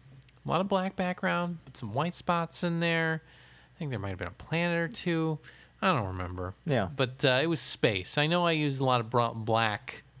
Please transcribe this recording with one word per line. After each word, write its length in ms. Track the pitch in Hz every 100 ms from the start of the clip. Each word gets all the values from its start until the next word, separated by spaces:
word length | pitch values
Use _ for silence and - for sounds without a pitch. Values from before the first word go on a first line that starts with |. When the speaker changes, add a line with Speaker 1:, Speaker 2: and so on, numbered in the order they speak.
| - - - - 139
Speaker 1:
A 40 |
lot 120 | 147
of 60 | 196
black 280 | 196 185 -
background, 640 | 180 180 185 175 175 165 -
but 120 | -
some 160 | 107
white 220 | 110 165 -
spots 480 | - 170 165 -
in 160 | 175 170
there. 420 | 170 165 165 160 - - - - - -
I 40 |
think 100 | 151
there 80 | 120
might 100 | 98
have 80 | 95
been 80 | 90
a 40 |
planet 460 | 90 - 160 175 170
or 100 | 170
two. 520 | - - 165 160 151 - - - -
I 120 | 196 156
don't 120 | 98
remember. 460 | 95 90 90 92 - -
Speaker 2:
Yeah. 240 | 131 98 139
Speaker 1:
But, 300 | 127 127 139
uh, 140 | 127
it 60 | 160
was 120 | 160
space. 580 | - - 131 98 90 -
I 80 | 151
know 180 | 175 170
I 60 |
used 300 | 160 151 135
a 20 |
lot 160 | 135 123
of 80 | 113
bra-, 240 | 120 117
black 680 | 113 110 113 113 104 - - - -